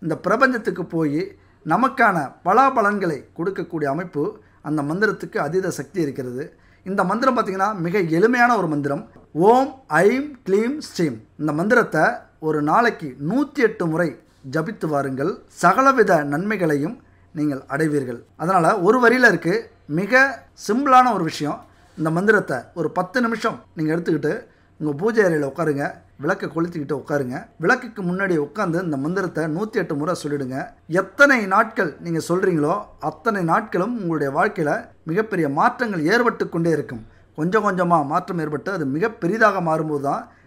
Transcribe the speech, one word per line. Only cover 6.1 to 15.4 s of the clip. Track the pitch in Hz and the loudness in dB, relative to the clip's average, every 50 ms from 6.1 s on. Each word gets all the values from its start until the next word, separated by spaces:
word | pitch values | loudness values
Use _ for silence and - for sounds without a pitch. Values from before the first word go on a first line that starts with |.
| 127 - 127 123 123 127 151 - - _ _ _ _ _ _ | -4 -6 -8 -8 -8 -10 -10 -12 -14 _ _ _ _ _ _
இந்த | 185 190 202 190 | -6 -2 0 0
மந்திரம் | 180 202 220 269 262 247 247 | 0 0 2 2 2 2 2
பார்த்தீங்கன்னா, | 214 214 190 190 190 208 214 | -2 -2 -2 0 0 -2 0
மிக | 190 160 175 175 214 | -2 -4 -2 0 0
எளிமையான | 165 160 156 165 196 233 254 247 240 240 240 208 | 0 2 2 4 4 4 4 4 4 4 4 2
ஒரு | 180 165 | 0 0
மந்திரம். | 151 143 139 143 143 151 - - - - - _ _ | -2 -2 -2 -2 -2 -4 -4 -10 -20 -20 -20 _ _
ஓம் | 147 170 208 240 254 269 269 - - - _ | 2 4 6 6 6 4 2 -4 -12 -10 _
ஐம் | 156 156 180 208 240 262 285 302 285 - _ | 2 4 4 4 4 2 -2 -6 -12 -12 _
க்ளீம் | 180 190 202 220 240 285 311 | 0 0 2 2 0 -2 -6
ஸ்ரீம். | - - - - 175 151 120 110 - _ _ - | -8 -12 -4 -2 -2 -2 -2 -6 -14 _ _ -6
இந்த | 147 156 | -4 -2
மந்திரத்தை | 147 151 170 208 247 240 208 165 - 156 165 208 240 - - - _ _ | -2 -2 2 4 4 4 4 2 2 2 2 2 2 -2 -10 -18 _ _
ஒரு | - 156 151 151 | -4 -2 -2 0
நாளைக்கு | 147 147 165 214 240 233 - - 170 143 123 139 143 156 | 0 2 2 4 4 2 0 -2 -10 -12 -12 -8 -6 -2
நூத்தி | 208 262 294 285 - | -2 -2 -2 -2 0
எட்டு | 285 247 220 220 - 180 | 0 0 0 2 0 -4
முறை | 165 156 165 175 160 123 - _ _ _ _ _ 135 | -2 0 0 0 -2 -2 -8 _ _ _ _ _ -6
ஜபித்து | 127 160 156 190 214 - - 160 | -4 -4 -4 -4 -6 -6 -4 -2
வாருங்கள். | 151 143 139 139 135 131 139 175 233 - | -2 -2 -2 -2 -4 -4 -4 -4 -4 -6